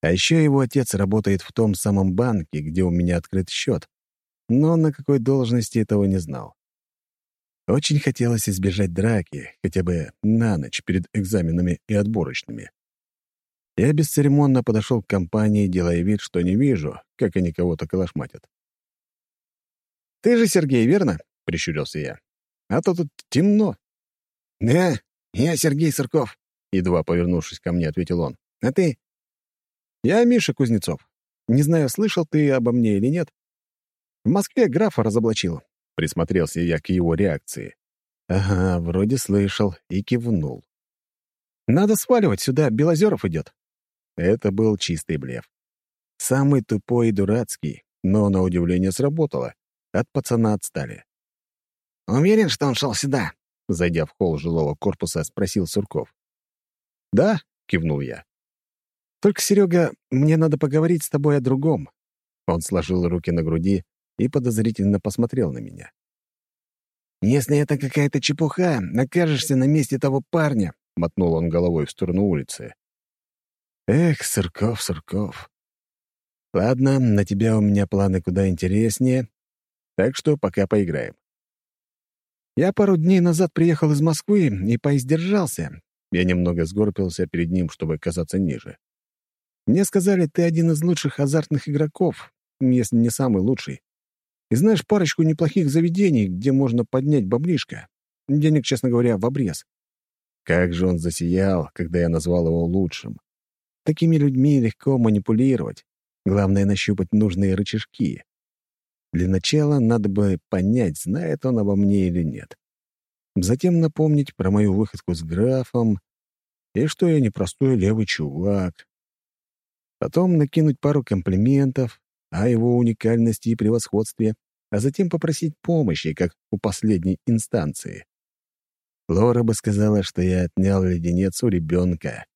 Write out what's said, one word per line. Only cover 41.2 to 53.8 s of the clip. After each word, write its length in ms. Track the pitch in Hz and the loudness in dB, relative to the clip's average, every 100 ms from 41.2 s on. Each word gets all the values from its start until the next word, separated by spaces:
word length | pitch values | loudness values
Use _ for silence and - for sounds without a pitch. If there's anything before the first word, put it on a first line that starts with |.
| _ _ _ _ - | _ _ _ _ 0
"Надо 280 | 135 208 214 | 2 4 0
сваливать 440 | - 247 196 98 | 2 2 2 0
сюда, 300 | - 131 147 | -2 0 0
Белозеров 560 | 110 151 160 208 170 101 | 2 2 4 2 2 -2
идёт". 300 | 80 - _ _ _ _ _ _ - | -4 -8 _ _ _ _ _ _ -4
Это 360 | 85 110 104 | 0 0 0
был 260 | 98 110 104 | 0 0 0
чистый 400 | - 82 - 78 | -2 -6 -4 -6
блеф. 320 | 65 60 - _ _ _ _ _ _ _ | -6 -12 -14 _ _ _ _ _ _ _
Самый 420 | - 131 139 139 | -2 0 2 2
тупой 480 | 110 107 - 120 117 | 0 -6 -2 0 2
и 20 | |
дурацкий, 720 | 98 98 110 117 - 76 - _ _ | 2 0 0 -2 -8 -10 -10 _ _
но, 260 | 95 104 101 | 0 2 2
на 140 | 95 | 2
удивление, 480 | 92 87 85 90 95 | 2 0 0 0 0
сработало. 640 | 92 139 156 156 67 62 - _ _ _ | 0 -2 0 -2 -2 -8 -10 _ _ _
От 140 | - 120 | -6 -2
пацана 420 | - - 120 110 | -4 -2 0 2
отстали. 500 | 104 - - 65 - _ _ _ _ _ _ _ _ _ _ - | 0 -4 -10 -10 -12 _ _ _ _ _ _ _ _ _ _ -2
"Уверен, 420 | 113 170 220 190 | 2 4 4 2
что 180 | - 143 | 0 -2
он 80 | 123 | 0
шёл 180 | 143 | -2
сюда?" 400 | 104 139 131 82 - _ _ _ | -4 -2 -2 -4 -10 _ _ _
зайдя 380 | 85 | -2